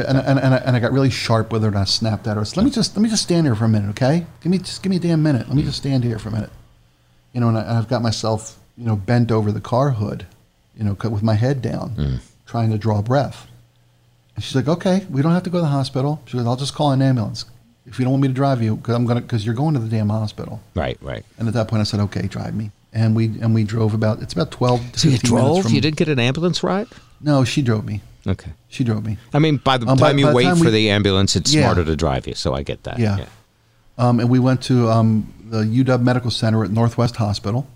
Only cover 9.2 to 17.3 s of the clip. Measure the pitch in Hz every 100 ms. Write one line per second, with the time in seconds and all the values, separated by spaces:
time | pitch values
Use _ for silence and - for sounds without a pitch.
9.2 | 117 113 104 107 - 120 143 110 104 -
10.2 | - _ _ _ _ - 104 101 113 107
11.2 | 113 107 127 139 117 - - 110 71 64
12.2 | - _ - 117 113 107 110 104 107 139
13.2 | 131 - - - _ _ _ _ _ _
14.2 | _ - - 131 123 165 190 185 190 131
15.2 | 160 175 180 175 156 139 131 131 143 151
16.2 | - 123 117 123 139 - 147 131 135 127
17.2 | 104